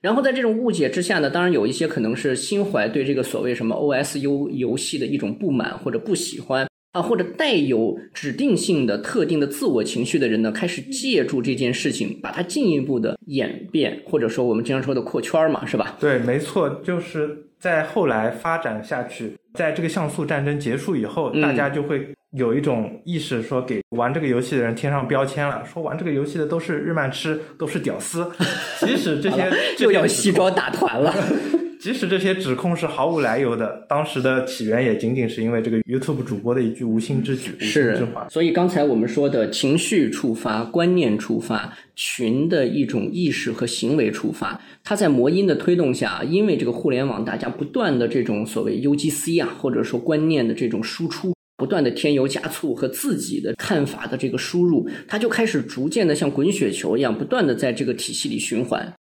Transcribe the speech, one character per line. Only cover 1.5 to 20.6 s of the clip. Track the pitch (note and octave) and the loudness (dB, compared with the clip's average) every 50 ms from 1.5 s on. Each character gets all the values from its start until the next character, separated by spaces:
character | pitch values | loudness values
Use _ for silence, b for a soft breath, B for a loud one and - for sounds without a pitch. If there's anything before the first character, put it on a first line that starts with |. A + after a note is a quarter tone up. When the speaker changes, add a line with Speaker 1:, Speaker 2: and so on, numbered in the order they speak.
Speaker 1:
有 | F3 C3 G2+ | 4 4 4
一 | A2+ C3 | 2 0
些 | - E3 D#3 | 0 -2 -2
可 | - C#3+ A2+ | 0 0 0
能 | A2 A2+ | 0 -2
是 | A2 - C#3+ B2+ | 0 0 0 0
心 | B2 - - G#3 G3+ G3+ | 0 -2 -2 0 0 0
怀 | G3 G3 A2+ G#2 | 0 2 0 0
对 | A2 A2+ D3+ C3 | 2 0 0 0
这 | C3+ C#3+ | 2 0
个 | C3 B2 | 0 0
所 | - - - | -2 -2 -2
谓 | G#2+ B2 B2 | -2 -2 -2
什 | A#2+ A#2 | -2 -2
么 | A2+ A2 | -2 -2
O | - - D3 | 0 0 2
S | C#3 B2+ C#3+ - - C#3+ | 2 2 0 -2 -4 -2
U | C3+ C#3 C#3+ C#3 C#3+ - | 0 0 0 0 -2 -2
游 | - C3 B2 A#2 A#2 | -2 -2 0 0 0
戏 | B2 - - - C#3+ | -2 -2 -4 -4 -4
的 | B2+ | -2
一 | A2 - | -2 -2
种 | - A2+ G2+ A3+ | -2 -2 -2 -4
不 | - G3+ F3+ | -2 -2 0
满 | C#3 B2 - - - - | 0 2 0 -2 -4 -4
或 | - C#3 | -6 -4
者 | A2+ A2+ | -4 -4
不 | - A3+ F#3+ | -2 -2 -2
喜 | - - - - - | -2 -2 -6 -8 -10
欢 | - - C3 C3 C3+ C3+ _ _ _ _ _ | -6 -2 0 0 0 -2 _ _ _ _ _
啊， | F3+ | -4
或 | F3 - A#3 | 0 0 0
者 | F#3 F3 - - - | 0 0 -4 -2 -2
带 | D#4 D4 A#3+ | 0 2 4
有 | F3 C#3+ C3+ B2 A2 A2+ G#2+ - B B B B | 2 2 2 2 2 2 0 0 B B B B
指 | - - C#3+ | -8 -6 -6
定 | A#2+ A2 - C#4+ G#3+ | -4 0 2 2 2
性 | - - - F3+ D3+ B2+ | 2 2 2 2 2 2
的 | A2+ G2+ G2+ | 2 0 0
特 | - - - A#3+ E3 | -4 -2 0 0 2
定 | D3 E3+ D3+ | 2 2 0
的 | C#3+ | 0
自 | C#3 - - - | 0 -2 -2 -2
我 | A3 C#3 A2+ G#2+ | 2 2 2 0
情 | A2+ - A#2+ A#2+ | 0 -2 -2 -2
绪 | A2+ - D#3+ | 0 2 2
的 | C3+ A#2 | 2 4
人 | A2 A2 A2+ | 2 2 2
呢， | A2 G#2+ | 0 0
开 | - - F3 | -2 -2 -2
始 | - - C3+ | -4 -6 -8
借 | - C4+ - A3+ C4+ B3 E3 B2+ | -8 -8 -4 -2 2 2 2 2
助 | - - C3 | 2 0 -2
这 | A#2 C3+ C3 | 0 0 0
件 | - C3+ A#2+ B2 | 0 0 0 0
事 | - - D3+ | 0 -2 -2
情， | A#2+ - A2+ G2+ - - - | -2 -2 -4 -4 -6 -8 -10
把 | - | -8
它 | - - F3 | -4 -4 -6
进 | F3 - D4+ C#4 G3 | -4 0 2 2 4
一 | D#3+ C#3+ | 2 2
步 | C3+ C#3+ C3+ A#2+ | 2 0 0 0
的 | A2 - - - - - | 0 -2 -4 -4 -8 -6
演 | C#3+ C3+ A2+ - - - - - - | -2 -2 -2 -2 -4 -8 -12 -2 0
变， | D#3+ C#3 A2 - - - | 2 2 2 -2 -6 -8
或 | - - D3+ | -2 0 2
者 | A#2 A2+ | 2 2
说 | A2+ - B2+ | 0 0 2
我 | B2 A2+ | 2 2
们 | A2 A#2 | 0 0
经 | A#2+ C3+ | 0 -2
常 | C3+ B2+ | -2 0
说 | C3+ C3+ | 0 -2
的 | B2+ | -2
扩 | A#2 - - C3+ A2+ | -2 -2 -4 -4 -4
圈 | - - E3 | 0 2 4
儿 | - D#3+ | 4 4
嘛， | D3 - - | 2 0 -2
是 | A2 - | -2 -2
吧？ | A#2 G#2 - - - | -2 -2 -2 -2 0
Speaker 2:
对， | - D3 C3+ B2 | 2 2 2 2
没 | A#2 A#2+ B2 C#3 | 2 2 0 0
错， | - - - G3+ E3 C#3 C#3+ - - | -2 -2 0 0 0 0 0 -4 -4
就 | - F3+ E3+ | -4 -4 -2
是 | E3+ - - D#3+ D3+ D3+ D3 - - - _ _ | -4 -4 -4 -2 -2 -2 -4 -10 -14 -20 _ _
在 | - F3+ E3+ D#3 D#3 | -2 0 0 0 0
后 | D#3 - A3+ F#3 | 0 0 2 2
来 | C#3 A#2 A2 A2 A#2 | 4 2 2 2 0
发 | - - - E3 E3 D#3+ | -2 -2 -2 -2 -2 0
展 | - C3 A2 G#2+ A2 | -2 -4 -6 -6 -6
下 | - D3 B2+ A#2+ | -6 -6 -6 -6
去， | B2 - - A#2 G#2+ - - _ _ _ | -6 -8 -10 -10 -10 -10 -12 _ _ _
在 | - E3+ D#3 - | -2 -2 -2 0
这 | - E3 | -2 -2
个 | E3 | -2
像 | D#3+ G3 E3 | -2 -2 -2
素 | D3 - - D#3 | -2 -2 -4 -2
战 | - E3 C#3+ C#3 | -2 0 0 0
争 | C#3+ D3 D3 | 0 -2 -2